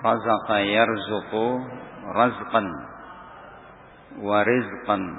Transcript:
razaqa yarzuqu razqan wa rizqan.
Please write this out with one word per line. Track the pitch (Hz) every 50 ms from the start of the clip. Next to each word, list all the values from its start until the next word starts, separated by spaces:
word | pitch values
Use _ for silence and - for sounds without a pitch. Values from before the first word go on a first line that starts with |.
| -
razaqa | 113 113 113 107 117 110 104 - - 110 104 101 101
yarzuqu | 104 107 117 110 113 107 95 98 107 101 87 - - 107 110 120 127 127 127 127 - - - - - - - 95
razqan | 92 101 117 123 113 98 107 - - 113 101 95 82 71 - - - - - - - - - - - - - - - - - - - - - - - - - - - -
wa | 107 101 104 104 104
rizqan. | 107 120 127 117 98 95 90 - - 104 98 92 87 80